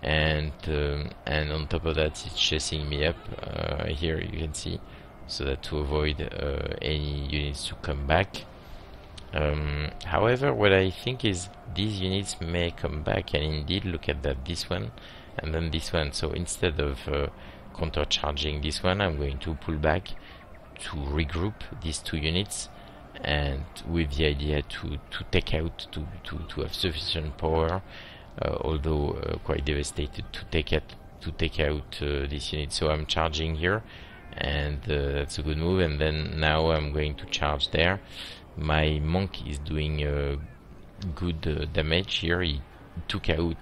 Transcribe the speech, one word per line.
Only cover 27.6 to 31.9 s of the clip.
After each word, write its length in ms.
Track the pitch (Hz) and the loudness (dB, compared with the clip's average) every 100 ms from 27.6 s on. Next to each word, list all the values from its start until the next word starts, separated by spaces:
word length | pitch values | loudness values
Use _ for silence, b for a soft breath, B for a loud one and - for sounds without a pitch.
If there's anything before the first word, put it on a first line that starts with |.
| 80 92 - B B B B - | 4 2 -4 B B B B -4
uh, 160 | - - | -2 0
although, 500 | - 78 73 76 73 | 0 2 2 2 2
uh, 260 | - 71 78 | 0 -2 -4
quite 260 | - 76 71 | 0 0 2
devastated, 580 | 73 73 - 73 - - | 0 0 -2 -4 -4 -8
to 140 | - - | -8 0
take 260 | 82 76 | 0 4
it, 240 | 80 - - - - | 0 0 -14 -16 -10
to 120 | - | -8
take 280 | 76 80 - | 0 0 2
out, 380 | 73 76 67 | 2 2 -4